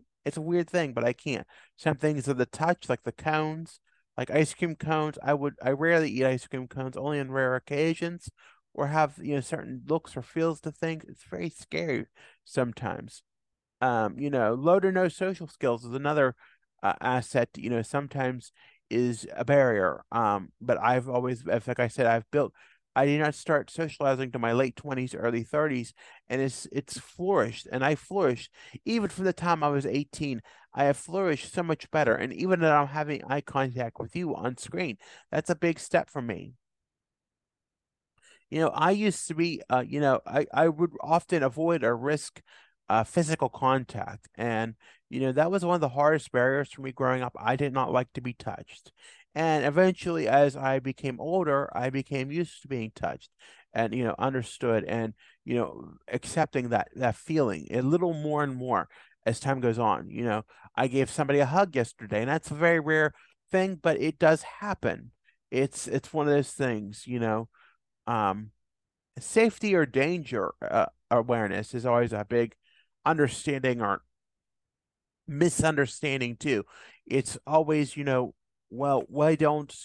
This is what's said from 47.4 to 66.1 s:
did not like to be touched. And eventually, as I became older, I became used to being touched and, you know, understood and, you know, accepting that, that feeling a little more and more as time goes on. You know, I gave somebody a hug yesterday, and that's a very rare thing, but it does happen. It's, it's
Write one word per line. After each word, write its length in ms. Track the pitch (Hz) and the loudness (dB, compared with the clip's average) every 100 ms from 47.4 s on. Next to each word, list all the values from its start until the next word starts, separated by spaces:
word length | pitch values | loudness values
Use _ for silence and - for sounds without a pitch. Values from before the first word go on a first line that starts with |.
| 110 | -2
did 180 | 135 143 | 0 0
not 200 | 131 127 | 0 2
like 200 | 123 127 | 0 0
to 60 | 131 | -6
be 120 | 127 | -10
touched. 580 | 120 113 - - - - _ - - _ | -8 -10 -10 -12 -20 -20 _ -20 -20 _
And 320 | 147 165 151 | -2 2 2
eventually, 640 | 143 151 185 180 180 165 113 | 4 4 4 4 -2 -2 4
as 300 | 139 143 135 | 6 6 4
I 240 | 135 135 | 0 0
became 400 | 131 - 135 123 | -2 -6 -6 -6
older, 500 | 156 185 156 139 143 | -2 0 2 2 0
I 180 | - 131 | -2 -2
became 420 | 135 - 139 135 | -4 -4 -4 -4
used 300 | 160 165 - | -4 -6 -8
to 60 | 135 | -8
being 220 | 127 110 | -6 -6
touched 380 | - 80 62 - _ - - _ | -4 -6 -6 -14 _ -20 -20 _
and, 220 | 110 113 | -2 -2
you 80 | 127 | 0
know, 140 | 117 - | -2 0
understood 640 | 135 131 110 - 123 110 | 0 -2 -4 -2 2 2
and, 320 | - 117 113 - - _ | 0 -2 -4 -8 -20 _
you 100 | - | -4
know, 380 | 120 92 58 82 - - | -2 -2 -6 -16 -18 -8
accepting 640 | 123 - 165 151 135 123 | -8 -4 -2 0 -2 0
that, 180 | 113 - - | -2 -2 -2
that 180 | 123 | -2
feeling 540 | - - 156 120 82 - | -2 -2 0 2 0 -4
a 100 | 120 | -2
little 320 | 131 170 175 | 2 2 0
more 300 | 156 151 147 | -2 -2 -2
and 140 | 143 127 | -2 -4
more 320 | 127 101 - - - _ | -2 0 -2 -8 -20 _
as 140 | 113 117 | -4 -2
time 220 | 139 131 | 0 0
goes 180 | 120 113 | 0 2
on. 320 | 113 71 90 | 2 2 -2
You 140 | - | -4
know, 180 | 120 107 - - - | -2 -2 -4 -16 -6
I 140 | 120 127 | -2 0
gave 240 | 135 131 | 2 0
somebody 260 | - 139 143 | 0 2 4
a 80 | 131 | 4
hug 300 | 175 196 139 | 4 2 0
yesterday, 460 | 113 - 107 104 | -2 -6 -4 -2
and 60 | 127 | 0
that's 220 | 156 - | -2 -4
a 40 | |
very 260 | 147 170 165 | 0 2 4
rare 320 | 147 156 151 - _ _ _ | 2 2 2 -2 _ _ _
thing, 260 | 185 190 175 | 0 0 0
but 200 | 165 - | 0 0
it 180 | 156 - | -2 4
does 240 | 160 160 | 4 4
happen. 720 | - - 208 190 107 - 120 _ _ _ _ | 0 -10 -8 -4 -4 -4 -10 _ _ _ _
It's, 340 | 131 135 - - | -2 -2 -4 -4
it's 260 | 139 - | -4 -2